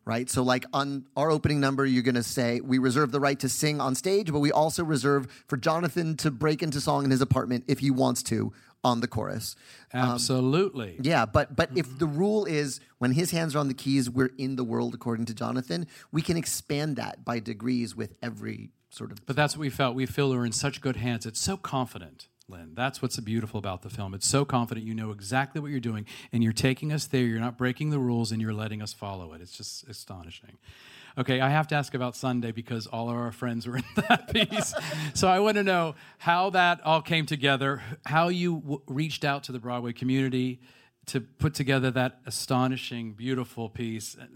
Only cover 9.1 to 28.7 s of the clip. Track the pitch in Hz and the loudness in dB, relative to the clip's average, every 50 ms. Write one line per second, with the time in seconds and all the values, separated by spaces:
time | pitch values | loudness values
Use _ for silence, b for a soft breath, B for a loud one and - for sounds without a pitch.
9.1 | - 107 101 95 98 113 113 - - B B B B B B B - 127 127 123 | -2 -4 -4 -4 -4 -6 -6 -8 -10 B B B B B B B -2 0 0 0
10.1 | 120 120 120 - 135 127 127 131 139 175 196 190 151 135 113 95 82 - 127 147 | 0 0 0 0 2 2 4 4 4 4 2 0 -2 -4 -8 -8 -8 -2 0 2
11.1 | 170 139 113 107 - 156 143 - 135 - 170 165 127 175 156 123 131 131 170 151 | 4 4 4 4 4 2 2 2 0 0 0 0 0 -2 -2 -2 -2 -2 -2 0
12.1 | 143 151 185 208 214 214 202 - 160 147 147 139 123 - b b b _ 123 127 | 2 2 2 2 2 2 2 0 0 0 0 -2 -4 -8 b b b _ 2 2
13.1 | 127 156 185 - 175 165 165 160 135 151 147 139 127 - - 135 135 139 123 120 | 4 4 2 2 2 0 0 0 0 0 0 0 -2 -2 0 2 2 2 2 2
14.1 | 120 131 127 127 - - 135 131 135 127 127 113 117 117 120 120 120 120 - 123 | 2 2 2 2 0 -2 -4 -4 -2 -2 -2 -2 0 0 0 -2 -4 -4 -4 -4
15.1 | 117 110 117 113 110 110 117 117 120 127 127 - 170 175 165 B B B B B | -2 -2 -2 -4 -4 -4 -4 -2 -2 -2 -2 -2 -4 -4 -4 B B B B B
16.1 | - 156 160 - 170 165 170 - - - - - 151 143 151 156 143 120 113 98 | -4 -2 0 0 0 0 -2 -2 -6 -6 -4 -4 -2 -2 0 -2 -2 -4 -4 -6
17.1 | - - - - 120 117 101 113 110 101 113 127 127 120 120 104 92 107 110 104 | -8 -8 -6 -4 -4 -4 -4 -6 -8 -6 -4 -2 -2 -2 -2 -4 -6 -8 -10 -10
18.1 | - - - 117 113 104 107 110 110 110 110 107 - _ _ _ - - 113 110 | -10 -10 -10 -10 -10 -8 -8 -10 -10 -10 -12 -16 -18 _ _ _ -16 -14 -12 -12
19.1 | 107 101 - - 135 143 151 143 - 151 156 135 - - 139 127 120 131 131 120 | -12 -10 -8 -2 2 2 2 2 2 -2 -4 -4 -2 0 0 0 0 0 -2 -2
20.1 | - - 143 135 131 123 120 117 110 - - 139 131 - - 135 123 104 117 123 | 0 0 0 2 2 0 0 0 -2 -2 -2 -2 -4 -2 -2 -4 -2 -2 -2 -2
21.1 | 120 110 - 117 110 - - 190 196 190 - - - 131 127 - - 98 87 76 | -2 -4 -4 -8 -6 -4 -4 -2 -4 -4 -4 -4 -2 -2 -2 -4 -6 -12 -16 -16
22.1 | - - - - _ _ _ - 95 85 82 80 80 101 123 135 - - - 123 | -18 -20 -20 -20 _ _ _ -20 -18 -18 -16 -14 -6 -4 -4 -4 -2 -4 -6 -6
23.1 | - - 113 104 110 113 110 104 - 107 95 101 92 90 - 98 - - 101 95 | -4 -6 -6 -4 -4 -4 -4 -4 -6 -6 -6 -6 -8 -8 -10 -10 -10 -8 -8 -8
24.1 | 95 98 - - - 139 143 143 135 123 117 113 117 113 110 110 113 110 110 107 | -6 -4 0 2 2 4 4 4 2 2 2 0 -2 -6 -6 -6 -6 -6 -6 -6
25.1 | 104 104 98 98 127 131 139 135 - 160 147 143 147 131 117 117 110 107 104 B | -8 -8 -6 -2 0 0 0 0 -4 -6 -6 -4 -4 -2 -2 -2 -2 -4 -4 B
26.1 | B B B B - 117 117 110 110 - - 131 131 - 151 151 151 151 - - | B B B B 0 2 4 4 4 4 2 2 2 2 0 -2 -2 -2 -2 0
27.1 | - 127 123 117 113 113 117 123 117 - 127 127 123 - 151 151 151 143 127 123 | 0 2 2 2 0 0 -2 -4 -2 -2 -2 -2 0 -2 -2 -2 0 0 0 0
28.1 | 120 117 117 107 113 110 110 110 107 104 110 107 | 0 0 0 0 -2 -2 -2 -2 -4 -4 -4 -6